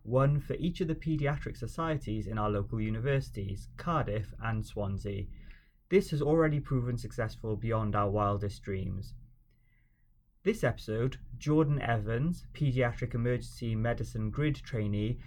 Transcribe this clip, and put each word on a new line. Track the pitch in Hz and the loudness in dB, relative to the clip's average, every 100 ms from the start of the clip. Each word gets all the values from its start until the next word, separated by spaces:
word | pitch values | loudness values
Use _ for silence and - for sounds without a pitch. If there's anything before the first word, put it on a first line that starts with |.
one | 107 123 139 143 | 0 4 4 4
for | - | 0
each | - 175 - | -2 -2 0
of | 165 | -2
the | |
paediatric | 156 160 151 139 147 143 - | -2 0 0 0 0 -4 -6
societies | 120 - 165 151 - 107 104 | -6 -4 -2 -2 -2 -2 -2
in | 107 | 0
our | 107 | 2
local | 104 98 113 | 2 0 0
universities, | 110 110 131 139 135 107 98 101 - - | 0 0 2 2 0 -4 -4 -6 -8 -8
Cardiff | 175 160 107 107 - - | -2 0 0 -2 -4 -4
and | 113 110 | -2 -2
Swansea. | 107 - 101 98 101 98 92 - - - _ _ _ | -2 -4 -2 -2 -2 -4 -6 -10 -16 -18 _ _ _
This | 185 185 | 4 4
has | 147 | 2
already | 143 160 156 147 | 4 6 6 2
proven | - 131 120 127 | 2 0 2 -2
successful | 120 - 110 - 113 104 | -4 -4 -4 -4 -4 -2
beyond | 113 110 107 | 0 2 2
our | 104 101 | 2 2
wildest | 104 101 101 101 - | 4 2 2 -2 -4
dreams. | - 95 92 92 - - - - _ _ _ _ _ _ _ _ _ _ | -4 -4 -2 -4 -6 -10 -16 -20 _ _ _ _ _ _ _ _ _ _
This | 185 - | 0 2
episode, | 131 - - 110 131 - - 120 | 2 0 -2 0 0 -2 -10 -6
Jordan | 147 151 147 143 | 2 4 4 2
Evans, | - 117 104 117 160 175 - | 2 0 0 0 0 0 -6
paediatric | - 143 123 120 - 120 | 0 2 4 2 0 -2
emergency | 120 120 123 120 - 117 110 | 0 2 0 -2 -6 -2 0
medicine | 113 120 113 110 110 | 0 0 -2 -2 -2
grid | 120 151 139 | 0 0 0
trainee | - 113 104 104 107 123 | -4 -2 0 0 0 -2